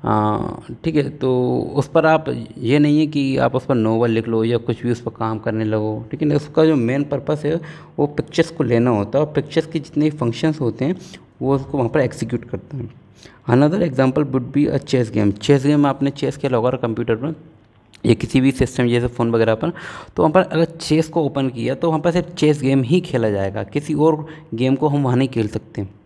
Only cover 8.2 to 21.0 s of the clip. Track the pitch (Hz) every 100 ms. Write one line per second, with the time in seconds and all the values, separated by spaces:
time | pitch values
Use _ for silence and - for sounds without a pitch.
8.2 | - - 160 - 123 117 123 110 98 135
9.2 | 151 - - 165 156 160 143 147 151 151
10.2 | 131 113 156 147 123 107 135 185 - -
11.2 | - _ 127 135 135 143 117 151 127 -
12.2 | 113 120 - - - 135 117 - - -
13.2 | - - - 123 147 196 165 127 131 131
14.2 | 143 127 120 143 147 139 - 127 113 113
15.2 | 104 101 - 143 139 147 143 135 139 139
16.2 | 135 - 139 123 120 127 117 110 117 110
17.2 | 143 160 - - _ _ _ - - 113
18.2 | - 131 131 135 123 - 120 120 120 120
19.2 | 117 113 113 110 165 175 - - - -
20.2 | 165 175 - 160 165 - - 156